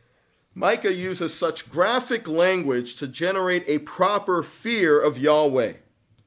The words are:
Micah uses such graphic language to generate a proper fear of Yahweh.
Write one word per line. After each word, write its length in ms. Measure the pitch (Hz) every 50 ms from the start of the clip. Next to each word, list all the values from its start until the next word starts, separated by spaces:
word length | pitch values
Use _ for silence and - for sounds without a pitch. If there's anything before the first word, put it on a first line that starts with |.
| _ _ _ _ _ _ _ _ _ _ _
Micah 400 | - 180 180 226 233 - 202 185
uses 400 | 180 180 190 185 180 180 156 -
such 340 | - 175 165 160 - - -
graphic 600 | 117 156 180 208 240 254 247 - 262 226 233 165
language 640 | 156 165 175 185 185 185 165 139 127 123 123 123 -
to 140 | - 147 135
generate 560 | 123 - 165 180 190 190 185 180 180 175 175
a 120 | - 151 151
proper 640 | 147 - - - 180 190 208 202 202 - 180 170 147
fear 560 | - - - - 226 233 220 185 160 147 147
of 180 | - 151 139 123
Yahweh. 540 | 135 151 151 151 156 147 131 131 117 101 82 - _ _ _ _ _ _ _ _ _